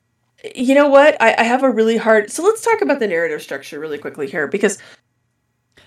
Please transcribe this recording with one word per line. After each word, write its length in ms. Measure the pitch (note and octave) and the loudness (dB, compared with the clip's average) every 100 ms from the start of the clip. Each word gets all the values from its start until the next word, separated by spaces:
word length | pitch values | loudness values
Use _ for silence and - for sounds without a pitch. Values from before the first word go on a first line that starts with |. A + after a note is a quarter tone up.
| _ _ _ _ - | _ _ _ _ -16
you 200 | - B3+ | -4 2
know 140 | C#4 D4 | 4 6
what? 320 | C#4 D4 - | 6 6 4
I, 140 | - - | 0 2
I 40 | |
have 200 | A3+ B3+ | 0 0
a 80 | C4 | 0
really 260 | G#3+ A3 A3+ | 2 0 0
hard, 340 | A3+ G#3+ G#3 | 2 2 0
so 120 | - | -2
let's 200 | F#4 A4 | -2 0
talk 180 | A#4 A4 | -2 0
about 160 | C#4 C#4 | 0 -2
the 100 | G#3 | -2
narrative 340 | E3 E3 D3+ | -2 -4 -6
structure 360 | - C#3 - D3 | -10 -12 -12 -12
really 200 | D#3 C#3+ | -10 -10
quickly 300 | D3 D3 C#3 | -10 -10 -8
here, 180 | E3+ C#3+ | -6 -6
because 320 | G3 G3+ G3 - - _ _ _ _ _ _ _ | -2 -2 -4 -12 -20 _ _ _ _ _ _ _
I 40 | _ | _